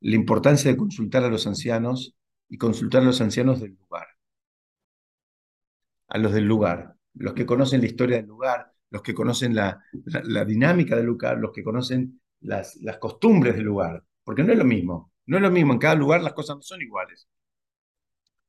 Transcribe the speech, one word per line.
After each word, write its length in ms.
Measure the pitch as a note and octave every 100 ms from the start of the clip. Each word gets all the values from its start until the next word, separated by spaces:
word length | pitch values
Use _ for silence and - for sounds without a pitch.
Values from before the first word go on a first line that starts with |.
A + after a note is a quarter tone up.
la 160 | - A2
importancia 540 | A2 - C#3 C#3+ C#3
de 60 | A2
consultar 480 | G#3 - G#2+ C3
a 40 | B2
los 180 | A2 G#2
ancianos 680 | G2 A#2 A2+ A#2 B2+ - _ _ _ _
y 80 | -
consultar 460 | A#2 - A2 C3
a 20 |
los 160 | B2+ B2
ancianos 400 | A2 B2 C3 B2+
del 140 | G#2+
lugar. 320 | F#2+ _ F2 - _ _ _ _ _ _ _ _ _ _ _ _ _ _ _ _ _ _ _ -
A 80 | G#2+
los 160 | G#2+
del 120 | G#2+
lugar, 500 | G#2 A2 G2 F2 - - _
los 200 | - G#2
que 100 | -
conocen 360 | - B2 C3+ C3
la 80 | A2+
historia 280 | A2+ B2+ A#2+
del 100 | G#2+
lugar, 460 | G#2+ C3 B2 - _ _
los 120 | G2+
que 100 | -
conocen 420 | - A#2 A#2+ B2
la, 300 | A2 G2 F#2+ _ - -
la, 160 | -
la 200 | - A2
dinámica 520 | G#2 G#2+ C#3+ F3 D3 A#2
del 100 | A#2
lugar, 320 | A#2+ B2 A#2
los 140 | A2
que 100 | -
conocen 580 | - A#2+ B2+ B2+ B2+ - _ _
las, 360 | - G2+ F#2+ -
las 220 | G#2+ -
costumbres 580 | A2+ - A3+ G3 B2 G2+
del 80 |
lugar. 380 | G#2+ G2+ E2+ E2 - _
Porque 200 | - A2
no 80 | F3+
es 60 | A3+
lo 60 |
mismo, 480 | C3 G#2+ F2 E2+ - _ -
no 100 | F3+
es 60 |
lo 80 | G3
mismo, 240 | F3+ D3
en 40 | A#2+
cada 160 | D3+
lugar 280 | D#3+ C#3 E3+
las 100 | D#3+
cosas 240 | - D3+ C#3+
no 60 |
son 180 | - F#3
iguales. 480 | B2 G2+ F#2 F2 _ _ _ _ _ _ _ _ _ _ _ _